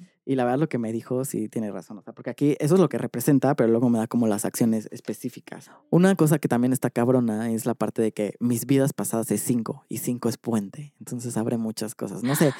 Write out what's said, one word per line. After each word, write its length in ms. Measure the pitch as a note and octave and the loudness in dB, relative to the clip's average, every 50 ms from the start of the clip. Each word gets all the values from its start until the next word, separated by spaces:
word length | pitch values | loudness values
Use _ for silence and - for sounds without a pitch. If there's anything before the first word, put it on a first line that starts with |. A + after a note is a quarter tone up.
| F3+ - _ _ _ | -20 -20 _ _ _
Y 100 | B2+ C3+ | -4 -2
la 80 | C3 A#2+ | 0 0
verdad, 160 | B2 B2 C#3+ | 0 0 0
lo 100 | D#3+ D#3 | 0 -2
que 80 | - | -2
me 140 | A#2+ A#2 A2 | -4 -4 -4
dijo, 340 | A#2 A2+ - - B2+ B2+ C3+ | -4 -6 -4 -4 -4 -4 -4
sí 240 | - - A2 G#2+ G#2+ | -4 -4 -6 -6 -6
tiene 220 | - A#2+ G#2+ G2+ | -6 -6 -6 -6
razón. 260 | F#2+ F#2+ - - G#2+ | -8 -10 -12 -16 -18
O 40 | F#2+ - | -18 -18
sea, 100 | - - | -18 -18
porque 160 | - B2 B2 | -12 -10 -10
aquí 260 | A#2+ - C#3+ D3 D3+ - | -4 0 0 0 2 2
eso 160 | D3+ C#3+ F3+ | 2 4 4
es 40 | F#3+ | 6
lo 60 | F3 | 4
que 120 | C#3+ - A#2 | 4 2 -2
representa, 560 | B2+ A#2 - B2 - D#3 C#3+ C3+ - C3 D3 | -4 -4 -6 -2 2 4 4 4 4 2 2
pero 120 | - A#2+ A2+ | 4 4 4
luego 200 | A2+ A#2 C3 A#2+ | 4 4 4 2
me 80 | A#2+ | 2
da 80 | A2 A2 | 2 0
como 220 | - - A#2+ A#2 | 0 0 0 2
las 180 | A2 G#2 G2+ - | 2 0 0 -2
acciones 420 | G2 - - B2 A2+ A2 A2 G#2+ - | -4 -2 0 2 2 2 0 -2 -8
específicas. 800 | - - - - G#2 - - A#2+ - - - - - - - - - - _ _ | -14 -12 -10 -10 -8 -8 -8 -10 -10 -12 -18 -18 -18 -18 -18 -20 -20 -20 _ _
Una 260 | - E3+ F3+ F#3+ G3 | 4 6 6 6 6
cosa 220 | - D#3+ D3+ D#3+ | 4 4 4 4
que 100 | C#3+ - | 2 2
también 240 | C3+ A#2+ A#2+ B2 B2+ | 0 2 2 2 2
está 200 | B2+ - - A#2+ | 2 0 0 -2
cabrona 600 | - A2+ A#2+ B2 B2+ B2+ A#2+ A2+ G#2+ G#2+ A#2 A#2 | 0 2 2 4 4 4 2 2 0 -2 -2 -2
es 140 | A2+ A2 A2 | -2 -2 -2
la 80 | A#2+ A#2 | -2 -2
parte 300 | - A2 G#2+ - - A2+ | -2 -4 -2 0 0 0
de 80 | G#2+ | 0
que 240 | - - G#2 G2 - - | 0 -2 -4 -4 -2 -2
mis 280 | A#2 B2 A#2+ A#2 B2 | -2 0 0 0 0
vidas 260 | B2 C#3 C3+ C3+ D3+ - | 2 2 4 4 2 0
pasadas 380 | - G2+ - - A2+ A2 - | -2 -4 -4 -2 -2 -2 0
es 100 | G#2 G#2 | -2 -2
cinco, 440 | - - A#2+ A#2+ A2 - - - - - | 0 0 -2 -2 -2 -4 -8 -10 -10 -12
y 80 | - | -10
cinco 320 | A2 - B2+ B2 B2 - A#2 | -6 -4 -4 -4 -2 -2 -4
es 80 | A2+ | -4
puente. 560 | - - A#2+ A#2 A2 G2+ F#2+ - - D3 C#3+ _ - | -4 -4 -2 -2 -2 -2 -4 -8 -14 -16 -16 _ -20
Entonces 360 | A#2 - C3 B2 A#2+ A#2+ A#2+ | -14 -10 -10 -8 -8 -6 -4
abre 220 | A2 A2 B2 B2 | -2 -2 -2 -2
muchas 380 | A2+ A2+ A2 A2 - A2 G#2+ - | -2 -2 -4 -6 -6 -8 -8 -8
cosas. 260 | - A#2 G#2 F#2+ F#2+ A2+ | -8 -8 -8 -6 -4 -4
No 120 | B2+ C#3+ | -2 2
sé, 180 | D#3 E3+ C#3 C3 - | 2 2 2 2 -2